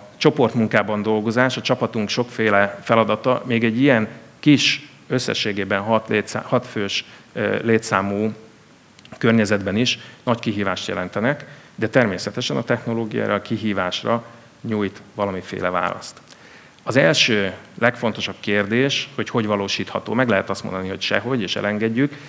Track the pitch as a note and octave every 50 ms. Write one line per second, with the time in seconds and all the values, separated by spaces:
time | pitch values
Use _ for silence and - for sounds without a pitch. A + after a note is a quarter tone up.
0 | - - - - - D3+ D3 D3 B2 A2 - A#2 A2 G#2 - G#2+ G2+ A2 G#2+ G#2
1 | G2+ A2 A2 G#2+ G#2 A#2 A2 B2 B2+ B2+ - A#2+ - - B2+ - A#2+ A2 - A2+
2 | G#2 G2+ - B2+ A#2+ - - - A2 G#2+ G2+ G2+ G2+ G2 - - - - A#2 A2+
3 | A2 G#2 G#2+ - - C3 B2+ - - C3 A#2+ A2+ A#2 A2+ A2 B2 C#3 C#3+ B2 A2
4 | G#2+ G#2+ - - - - - - - D3+ C#3+ A#2+ - - - - - - - -
5 | - - A#2+ B2+ - A#2+ A#2 - - G#2+ G2 G2+ F#2+ F#2+ G#2 G2 G2+ A2 A2+ G#2+
6 | - - A2 G#2 G2+ - - A#2 - - C3+ B2 A#2+ - - A2 G2+ G2+ - -
7 | - - - - - - - - G#2+ G#2 G#2 G#2+ G#2+ A#2 A2+ A2+ - - - F#2+
8 | G2 G2 G2+ G#2 G#2+ A2 G#2 - - - - - - - - - - - - -
9 | - - - - - A#2 A2+ A2+ G#2+ G2 G#2+ G2 G2+ G2 F#2+ A2 B2 B2 - -
10 | - - - - - B2 A#2 A2+ - A#2 G2+ G#2 G2+ F#2+ F#2 - - - F#2+ F#2
11 | F#2 F2+ - G2+ A2 C3+ D3 D3 - - - - - - - - - - - C3+
12 | A#2+ G2+ F#2 F2+ - G#2 - B2+ B2 - D3 C3 A#2 - A#2+ A#2 - - A2+ A#2
13 | A2+ G#2 A#2 A2+ G#2+ G#2+ G#2 G2+ - - A#2 G2 G#2 G#2+ G2 F#2+ F2+ F2+ - -
14 | - A2 A2+ A#2 A#2 - - - - - - - - A#2 G#2+ G#2 G2+ F#2+ - -
15 | - - - G#2+ G2+ G2+ F#2+ F#2 F2+ - F#2+ F#2+ F2+ F2+ F2+ F2 F2+ F#2 F2+ -
16 | - - - - - - - - - - - - - - - - - A#2 A2+ C3+
17 | D#3+ E3 D3+ - - C3 A2 G#2 G2 F#2 F2 - - - - - A2+ B2 A#2+ -
18 | B2 A2 G2+ G#2 - G2+ F#2+ - - G#2 G2+ G#2 G2+ G2+ A2+ B2 C3+ C#3 C#3 -
19 | - - - - G#2+ - - A#2+ G#2+ G#2+ G#2 G2+ G2 G2 - - F#2+ - - A2
20 | - - G#2+ A#2+ C3 A#2 G2+ F#2+ F2+ - F#2+ - - G2+ F#2 F#2+ F#2+ F#2 G2 F#2+
21 | - - G#2+ G2+ G#2+ A#2+ C3+ A#2+ F#2+ F2+ - G#2 G2+ G#2 G#2+ G#2 A2+ A2+ A2 B2
22 | C#3+ C#3+ - - -